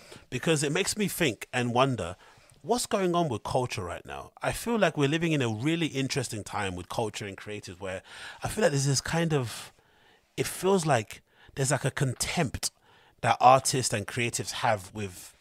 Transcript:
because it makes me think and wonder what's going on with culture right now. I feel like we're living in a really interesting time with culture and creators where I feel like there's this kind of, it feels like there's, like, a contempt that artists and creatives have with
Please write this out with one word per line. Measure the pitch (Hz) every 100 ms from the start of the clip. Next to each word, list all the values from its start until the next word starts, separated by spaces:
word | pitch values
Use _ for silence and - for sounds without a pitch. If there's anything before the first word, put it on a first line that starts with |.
| - - -
because | 127 - 160
it | 143
makes | 143 196 -
me | 196
think | - 160 104 -
and | 123 123
wonder | 120 135 120 85 95 - - - -
what's | 147 240 -
going | 214 185 175
on | 165
with | 107
culture | - 135 123 - 87
right | 85 -
now. | 69 - -
I | 139
feel | - 226 233
like | 180 151
we're | 139
living | 160 170
in | 156
a | 120
really | 107 139 165 156
interesting | 117 135 147 120 110
time | 95 104 98 90
with | 90
culture | - 110 - 104
and | 95
creators | - 104 - 90
where | 98 92 - - - -
I | 120
feel | -
like | 214
there's | 139 139
this | 135
kind | - 165 170
of, | 151 120 - - _ _ _ _ _ _ -
it | 131
feels | - 185 196 156
like | 127 107 - _ _ - -
there's, | 135
like, | 139 135
a |
contempt | - 135 120 - - 135 - - _ _ - _ _
that | 117 117
artists | 123 131 - 135 123
and | 117 98
creatives | - 117 - 110
have | - 123 107 92
with | 107 101 87 - -